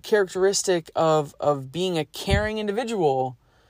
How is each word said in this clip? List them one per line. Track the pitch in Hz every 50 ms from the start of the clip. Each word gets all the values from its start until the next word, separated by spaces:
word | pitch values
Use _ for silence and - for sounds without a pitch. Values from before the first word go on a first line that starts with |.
| -
characteristic | - 220 208 196 180 - 190 185 190 202 - - - 180 170 165 - -
of, | - 165 160 156 156 147 143 - -
of | - 147 147 139 131 131
being | 131 165 185 190 175
a | 160 151
caring | - - - - 196 196 202 214 214 214 220
individual | 214 208 196 220 262 226 233 202 170 147 135 131 131 127 127 - _ _ _ _ _